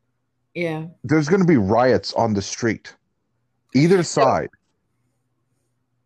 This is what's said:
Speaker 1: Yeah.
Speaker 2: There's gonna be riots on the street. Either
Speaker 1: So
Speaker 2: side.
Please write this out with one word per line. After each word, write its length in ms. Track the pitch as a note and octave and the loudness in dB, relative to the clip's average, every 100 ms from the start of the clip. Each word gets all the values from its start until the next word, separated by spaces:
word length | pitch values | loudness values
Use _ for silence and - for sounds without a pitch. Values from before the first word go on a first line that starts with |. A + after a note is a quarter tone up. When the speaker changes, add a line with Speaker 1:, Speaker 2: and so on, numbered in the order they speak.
| _ _ _ _ _ | _ _ _ _ _
Speaker 1:
Yeah. 320 | E3+ E3+ D#3 E3 - | -8 -8 -8 -12 -10
Speaker 2:
There's 260 | A2+ D#3 D3 | -2 0 2
gonna 160 | G3 | 2
be 120 | F3 C3 | 4 2
riots 560 | F#2+ A2+ B2+ A2 - | 2 2 2 2 -2
on 200 | - A2+ | -4 -2
the 80 | G2+ | -2
street. 520 | - - A#2 F#2 - - _ _ _ _ _ _ _ | -6 -6 -4 -6 -10 -20 _ _ _ _ _ _ _
Either 280 | C3 E3 F#3+ | 0 2 2
Speaker 1:
So 200 | D#3 D3+ | 0 0
Speaker 2:
side. 280 | C3 F2 C2 _ _ _ _ _ _ _ _ _ _ _ _ _ _ _ | 0 0 -6 _ _ _ _ _ _ _ _ _ _ _ _ _ _ _